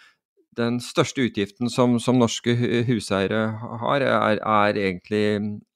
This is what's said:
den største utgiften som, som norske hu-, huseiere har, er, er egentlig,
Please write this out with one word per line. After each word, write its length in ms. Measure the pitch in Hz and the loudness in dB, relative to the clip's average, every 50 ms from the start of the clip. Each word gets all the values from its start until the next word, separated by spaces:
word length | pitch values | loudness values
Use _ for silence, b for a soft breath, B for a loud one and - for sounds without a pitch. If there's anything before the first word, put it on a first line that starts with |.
| b b b b _ _ _ _ _ _ _ | b b b b _ _ _ _ _ _ _
den 240 | - 117 117 120 120 | -4 -2 -2 -2 -4
største 500 | 120 - - - 143 - - 143 127 107 | -6 -2 0 0 0 0 0 -2 -2 0
utgiften 400 | - 110 101 - - - 120 120 | 0 -2 -4 -4 -4 -4 -6 -2
som, 280 | - - 123 123 120 113 | 0 2 2 2 2 2
som 200 | - - 123 127 | 2 2 2 4
norske 360 | 120 110 - - - 120 120 | 2 2 0 -2 -2 -2 0
hu-, 280 | 117 123 - 117 117 117 | 0 0 0 0 0 0
huseiere 680 | 123 123 104 - - 101 98 98 98 107 110 110 110 110 110 117 - 113 113 | 0 0 -2 -2 -2 0 0 0 0 0 0 -2 -2 -4 -8 -10 -12 -8 -6
har, 220 | 117 123 139 143 | -2 -2 0 0
er, 380 | 131 120 113 110 107 107 107 - | 2 2 2 2 2 2 0 0
er 300 | - 107 107 104 104 104 104 | 0 2 2 4 4 2 2
egentlig, 840 | 107 101 95 92 90 - - 107 107 104 104 104 104 104 104 107 104 - _ _ | 0 0 -2 -2 -4 -6 -4 -2 0 0 0 0 -2 -2 -6 -8 -10 -14 _ _